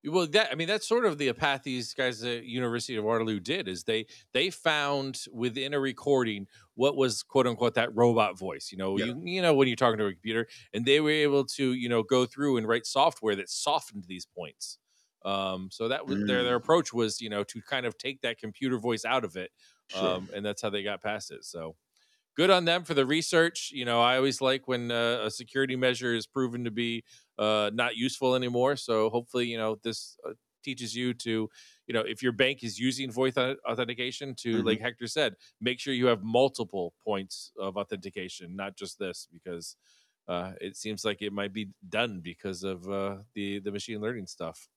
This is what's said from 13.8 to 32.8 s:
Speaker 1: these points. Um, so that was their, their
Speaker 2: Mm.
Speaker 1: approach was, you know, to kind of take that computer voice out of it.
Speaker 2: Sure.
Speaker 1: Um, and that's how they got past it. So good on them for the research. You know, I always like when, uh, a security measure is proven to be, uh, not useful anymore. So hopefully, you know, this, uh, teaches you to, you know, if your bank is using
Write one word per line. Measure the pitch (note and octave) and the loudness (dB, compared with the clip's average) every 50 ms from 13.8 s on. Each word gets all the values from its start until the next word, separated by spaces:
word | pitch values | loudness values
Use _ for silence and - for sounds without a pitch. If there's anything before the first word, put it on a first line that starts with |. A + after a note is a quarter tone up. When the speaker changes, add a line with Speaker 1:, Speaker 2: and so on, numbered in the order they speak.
| - - G#2 G2+ F2+ | -2 -4 -14 -14 -12
Speaker 1:
these | F2 F#2 F2+ - | -12 -12 -14 -14
points. | _ _ - E2+ D2+ C#2+ _ - - - _ _ _ _ _ _ _ _ _ _ | _ _ -14 -12 -12 -12 _ -16 -16 -16 _ _ _ _ _ _ _ _ _ _
Um, | F#2+ G2 G2 G2 F#2+ F#2+ F#2 F#2 F#2+ - | -4 -2 -2 -2 -2 -4 -6 -8 -10 -8
so | - A2+ A#2 | -6 -4 -2
that | C3 - - | -2 -2 -2
was | B2+ B2+ G2+ G#2 | -4 -2 -2 0
their, | G#2 B2+ B2 B2 | 0 2 2 2
their | B2 B2 B2 | 2 0 0
Speaker 2:
Mm. | A#2+ | 4
Speaker 1:
approach | - D#3+ E3+ D#3 - - | 4 4 4 4 2 0
was, | A#2 A#2 A2 G2+ - | 0 0 0 -2 -6
you | A#2+ A2 | -6 -4
know, | G#2 G#2 G#2 | -2 -4 -4
to | - - A2+ - | -4 -6 -14 -8
kind | - C#3+ C3 B2 | -4 -4 -2 -2
of | A#2+ G#2+ _ | -4 -6 _
take | - C3 C#3 - | -8 -8 -6 -4
that | - A#2+ A#2 _ | -4 -4 -4 _
computer | - A2 G2+ - C3+ C3 B2+ A#2+ | -8 -12 -8 -4 -2 0 0 0
voice | G#2 B2 A#2 G#2+ - | 0 0 -2 0 0
out | A2+ B2 C3 A#2 | 0 0 0 0
of | F#2+ D#2+ | -2 -6
it. | F#2 F2+ - _ _ _ - _ _ _ _ | -8 -10 -10 _ _ _ -20 _ _ _ _
Speaker 2:
Sure. | - F#2+ F#2+ F#2 F2+ | -4 0 0 0 0
Speaker 1:
Um, | F#2 F#2+ - - | 0 -4 -6 -8
and | G2+ G2+ | -6 -4
that's | G#2 G#2 - - | -4 -4 -2 -4
how | A2 | -4
they | G2+ G#2 G2 | -2 -2 -4
got | G#2 G#2 F#2 - | -4 -6 -4 -4
past | G#2+ G#2 G#2 - - C#2+ | -4 -4 -4 -8 -10 -14
it. | - - | -14 -14
So | - - E2+ D#2+ D#2+ D#2+ _ _ _ _ _ _ _ _ _ _ _ _ | -12 -10 -10 -10 -10 -12 _ _ _ _ _ _ _ _ _ _ _ _
good | - E3 F#3 | 2 6 6
on | F#3+ F3+ F3 | 6 6 6
them | E3 E3+ F#3 F3 | 4 2 2 2
for | - E3 | 0 2
the | C#3 C3+ | 4 4
research. | B2+ D3 D#3+ D#3+ - - E3 E3 E3+ E3+ - - - - | 4 4 0 0 4 4 6 6 4 2 -4 -10 -8 -8
You | C3+ B2 | -6 -2
know, | A#2+ A#2 A#2 | 2 4 4
I | A#2 A#2+ B2+ | 6 6 4
always | C3 C3 C#3 C3+ - | 4 4 2 2 2
like | C3+ C3 C3 C3+ C3 - | 2 2 2 0 0 -2
when, | B2+ B2 A#2+ A#2+ A#2+ | -2 -2 0 0 0
uh, | A#2 A#2 A#2 A#2+ A#2+ G#2+ | 2 2 2 2 0 -2
a | A2 | -4
security | G#2+ - B2 - - C3+ C3+ C3 B2+ | -4 -6 -12 -6 0 0 0 0 0
measure | B2+ B2+ B2+ B2 A#2 B2 B2 A#2 | 2 2 2 2 2 0 0 0
is | A2+ G#2+ - | 0 -2 -4
proven | _ C3+ C3 B2 A#2 A#2+ B2 | _ -2 -2 -2 -2 -4 -4
to | A#2 | -4
be, | G#2+ A2+ A#2+ A#2 A#2 A#2 - _ - - _ _ _ | -2 -2 -2 -2 -2 -6 -8 _ -20 -20 _ _ _
uh, | - G#2+ G#2+ A2 G#2+ G#2+ G#2 G#2 | 0 2 4 4 4 2 2 0
not | A2+ A#2+ B2 A#2 | 0 0 0 0
useful | A2 A#2+ C3 - - C3+ B2+ B2+ | 0 -2 -2 -2 0 2 2 2
anymore. | B2+ B2+ B2 A#2+ B2 B2 C3+ C#3+ | 2 0 0 2 2 2 2 2
So | C3 - - A#2 A2 G#2+ A2 | 0 -2 0 2 4 4 4
hopefully, | G#2+ A#2+ A#2+ _ - B2+ A#2+ | 2 0 -4 _ -2 0 0
you | A#2+ A#2 | 0 -2
know, | A2+ A2 A2 A2 G#2 _ | -2 -2 -2 -2 -2 _
this, | A#2 A2 - - - - _ - - | -6 -6 -6 -10 -14 -18 _ -12 -12
uh, | - _ _ _ _ _ _ | -12 _ _ _ _ _ _
teaches | C#3+ B2+ A#2 A#2+ A2 G#2+ | -10 -8 -8 -8 -8 -6
you | A#2+ B2 B2 A#2+ | -2 -2 -2 -2
to, | A#2+ - A#2 A2+ A2+ A2 G#2+ _ - - - _ _ _ | -2 -2 -2 0 0 0 -2 _ -14 -20 -20 _ _ _
you | - A#2 | -2 -2
know, | A2+ | 0
if | G#2+ - A2+ - C3 | 0 0 -4 0 0
your | B2+ A#2+ | 0 2
bank | G#2 C3 C3 C#3 B2+ A#2+ | 4 2 2 2 0 -6
is | A#2 G2 | -10 -6
using | G2+ | -2